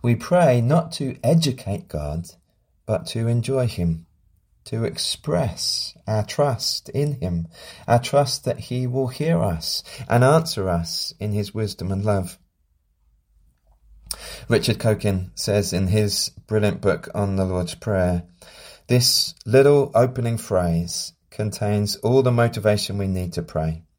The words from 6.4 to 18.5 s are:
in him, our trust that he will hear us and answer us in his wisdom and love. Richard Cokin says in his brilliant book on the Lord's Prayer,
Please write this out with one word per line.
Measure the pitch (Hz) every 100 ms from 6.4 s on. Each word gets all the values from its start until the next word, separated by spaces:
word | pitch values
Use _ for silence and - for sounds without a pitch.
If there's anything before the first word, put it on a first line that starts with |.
| 143 123 - - -
in | 139 147 127
him, | 92 87 82 - - - -
our | 120
trust | - 143 131 -
that | - -
he | - 123 127
will | 131 127
hear | - 151 170
us | 104 80 - - - - -
and | 120
answer | 131 160 165 - 95
us | 85 82 - - -
in | 104
his | 104 98
wisdom | 110 107 - 92
and | 95
love. | 104 101 87 - _ _ _ _ _ _ _ _ _ _ _ _ _ _ _ - - - - - -
Richard | 117 - 107
Cokin | 117 107 104 95 92
says | - - 101 98
in | 85 95
his | 107 104 - - - _
brilliant | 110 104 90
book | 101 85 -
on | - 101 95
the |
Lord's | 95 90 87
Prayer, | - - 98 90 87 - _ -